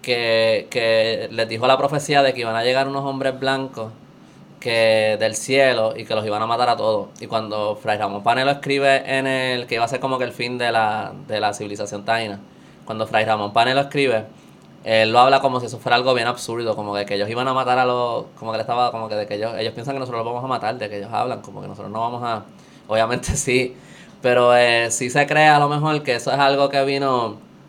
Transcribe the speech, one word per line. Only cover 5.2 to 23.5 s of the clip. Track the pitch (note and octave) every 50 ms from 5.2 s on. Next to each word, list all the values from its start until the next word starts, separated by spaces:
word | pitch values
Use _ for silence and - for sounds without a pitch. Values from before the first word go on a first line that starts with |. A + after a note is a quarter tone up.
| A2 A2 A2
cielo | - - - C3 C#3 C3+ C3 A#2+ A#2 A2 A2 A2
y | A2 A2
que | A2 A2+
los | A2 G#2+
iban | G#2+ G#2 G#2
a | A2
matar | A2+ A#2 A#2 B2 A#2+
a | A#2
todos. | A2 G#2 A2 A2 G2+ G2+ G2+ - -
Y | A#2
cuando | G#2+ A2+ A2 G#2+ G#2 G#2 G#2+ G#2 G#2+ G#2 -
Fray | - A2 G#2+
Ramón | G#2 G#2+ G2+ G2+ G#2 G2+
Pane | A#2 A#2 B2+ C3
lo | C#3
escribe | C#3+ C#3+ - C#3+ C#3 C#3 C#3 C#3 C3+ C3+ - - C3+
en | C3+ C3
el, | C3+ C3 C3 C3 B2+ B2+ B2 A#2+
que | - A#2+
iba | A2+ A#2
a |
ser | - C3+ B2+
como | - C3+ C3
que | B2+ B2+
el | A#2+
fin | - - A#2+ A#2+ B2
de | B2 B2 A#2+
la, | A#2 A2+ A2 G#2+ G#2 G#2+ G#2 G#2+ - G2 G2
de | - G#2+ G#2
la | G#2+ G#2 G#2
civilización | - G#2+ G#2 G#2 G2+ G#2+ G2+ G#2 G2+ G2+
taína, | A2 A2+ A2+ A2+ G#2 G2+ G2+ G2+ - - - - - - - -
cuando | - A2 A2 A2
Fray | G#2+ - A2 A2
Ramón | A2 A2 G#2+ G#2 G2+ G#2+
Pane | A#2 A#2+ B2+ C3
lo | C#3
escribe, | C#3 C#3+ - D3 C#3 C3 A#2 A2 G#2+ - - - - - - - - - - - -
él | - A2+ A2 A2 A2
lo | A2+ A#2+
habla | B2+ C3+ C#3 C3+
como | C3+ C3+ B2+ B2+
si | A#2+
eso | A2 B2
fuera | A2 - B2 A#2+
algo | B2 B2 C3 B2+
bien | A#2+ A#2
absurdo, | A#2+ B2 - - - A#2 A#2+ A#2+ A2+ G#2
como | G#2+ G#2 G#2 G2+
que, | G2+ G2+
que | G2 G2+
ellos | G2+ G2+ G#2+
iban | A#2 A#2+ B2+
a | C3+ B2+
matar | C3 B2+ B2 B2+
a | B2+ B2+
los, | B2+ B2 B2 B2 A#2+ A#2 A#2 - - - -
como | A2 A2
que | A2
él | A2
estaba, | A2+ A#2 A#2+ B2 B2 A#2+
como | A#2 A2+ A2
que | G#2+ G#2+
de | G#2 G#2
que | - G#2
ellos, | G#2 G#2+ A#2 A#2 F#2+
ellos | A2 A2+ A2
piensan | A#2+ A#2 C#3 C#3
que | C3+
nosotros | C3 B2 A#2+ A#2 A2+
los | A#2 A#2+
vamos | A#2+ B2+
a |
matar, | C3 B2+ A2+ - G#2+ A#2+ B2
de | A#2 G#2
que | G#2
ellos | G2+ G2 A2 A2+
hablan, | A2 A#2 B2+ A#2+ G#2+
como | G#2 - G2+ G2+
que | G2
nosotros | G2+ G2 G#2 G2+ G2+
no | G#2 A2
vamos | A#2 A#2+ B2 A#2+ B2
a, | A#2+ A#2 G#2+ G2+ - - - - - - - -
obviamente | - G#2+ A2 A2+ A2+ B2 - -
<laughs> | - -
sí, | - - C3+